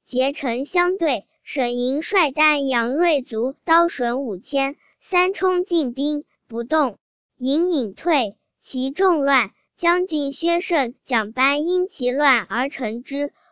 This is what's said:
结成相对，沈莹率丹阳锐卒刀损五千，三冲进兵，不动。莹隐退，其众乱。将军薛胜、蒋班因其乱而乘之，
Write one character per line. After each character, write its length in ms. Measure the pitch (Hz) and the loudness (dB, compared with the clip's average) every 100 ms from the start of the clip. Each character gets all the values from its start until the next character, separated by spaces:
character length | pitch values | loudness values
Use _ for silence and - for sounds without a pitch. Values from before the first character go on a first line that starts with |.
结 280 | - 247 262 | -6 0 0
成 340 | 277 277 233 285 | 0 -4 -4 -2
相 320 | 359 349 381 | 0 2 2
对， 260 | 330 226 - _ | 0 -2 -6 _
沈 340 | - 294 240 247 | -8 -2 0 0
莹 240 | 247 285 | 0 -2
率 280 | 330 403 302 | 0 0 0
丹 360 | 294 302 294 277 | 2 2 2 0
阳 280 | 247 233 | 0 0
锐 280 | 277 349 294 | 2 2 2
卒 320 | 247 220 247 - | -2 -4 -4 -4
刀 240 | - 330 339 | 2 4 4
损 340 | - 240 254 | 0 -2 -2
五 140 | 269 190 | -4 -8
千， 400 | - 277 269 294 _ _ | -4 -2 -2 -4 _ _
三 320 | - 359 370 | -2 2 2
冲 320 | 392 370 359 | 2 0 0
进 300 | 359 339 262 | 0 0 0
兵， 300 | 247 294 294 - _ - | -2 -2 -2 -6 _ -12
不 160 | 226 | -8
动。 360 | 240 311 269 - _ _ _ - | -2 0 0 -2 _ _ _ -6
莹 320 | 254 294 359 | 0 2 2
隐 240 | 320 220 | 0 -2
退， 420 | - 349 302 214 - _ _ | -4 0 0 0 -6 _ _
其 300 | - 254 262 | -10 -4 -4
众 340 | 302 381 320 | 0 2 2
乱。 280 | 277 269 208 _ _ - | 4 2 0 _ _ -2
将 280 | 339 359 370 | 0 2 0
军 240 | 302 277 | -2 -4
薛 300 | 277 339 339 | -2 0 0
胜、 320 | - 330 240 - - | 0 0 -2 -6 -4
蒋 260 | 240 214 | -2 -2
班 340 | 226 269 285 330 | 0 0 2 0
因 220 | 359 370 | 0 -2
其 220 | - 247 | -2 -2
乱 320 | 269 294 240 | 2 4 2
而 260 | 185 214 277 | 0 -4 -4
乘 340 | - 226 233 | -4 -6 -6
之， 300 | - 277 285 _ _ | -6 -4 -6 _ _